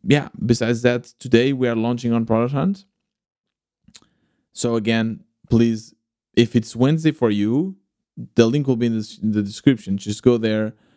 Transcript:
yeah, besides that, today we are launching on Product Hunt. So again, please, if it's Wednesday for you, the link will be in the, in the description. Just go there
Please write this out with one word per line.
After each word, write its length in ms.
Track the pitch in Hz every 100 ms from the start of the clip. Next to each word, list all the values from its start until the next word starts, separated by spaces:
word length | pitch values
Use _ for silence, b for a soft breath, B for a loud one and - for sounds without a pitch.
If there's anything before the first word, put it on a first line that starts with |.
yeah, 260 | - 143 - - 113
besides 380 | 117 113 117
that, 220 | 123 120 - -
today 340 | 120 113 131
we 140 | 135 123
are 80 | 117
launching 380 | 113 120 120
on 120 | 117 113
Product 280 | 113 120
Hunt. 320 | 143 175 196 _ _ _ _ _ _ _ _ _ _ _ - _ _ _ _ _
So 220 | - 120 117
again, 480 | 107 113 113 107 _ _ -
please, 460 | 117 117 110 - _ _ _ _ -
if 200 | 117 120
it's 200 | - 113
Wednesday 360 | 131 160 160
for 200 | 151 117
you, 460 | 104 104 131 190 190 _ _ _ - 117 -
the 100 | 113
link 220 | 143 135
will 80 | 120
be 100 | 120
in 140 | 110
the, 200 | 107 -
in 80 | 107
the 100 | 107
description. 560 | 101 107 - 120 - 98
Just 240 | 104 104
go 160 | 127 120
there 380 | 110 107 107 - _